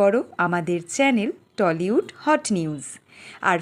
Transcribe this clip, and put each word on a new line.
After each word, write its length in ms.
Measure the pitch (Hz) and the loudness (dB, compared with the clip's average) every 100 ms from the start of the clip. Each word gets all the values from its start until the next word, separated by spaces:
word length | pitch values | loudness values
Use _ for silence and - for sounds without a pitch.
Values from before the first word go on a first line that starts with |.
করো 200 | 202 226 - - | 2 2 -2 -4
আমাদের 360 | 175 175 165 175 170 | -2 -2 -2 -4 -4
চ্যানেল 360 | - 277 247 214 - _ - | 0 2 2 0 -6 _ -2
টলিউড 500 | 190 165 185 247 - - | 0 2 0 0 -2 -4
হট 220 | - 302 302 196 | 0 0 0 -2
নিউজ, 280 | 160 147 135 - _ - - - - | -2 -6 -10 -18 _ -20 -20 -4 0
আর 80 | 175 | 0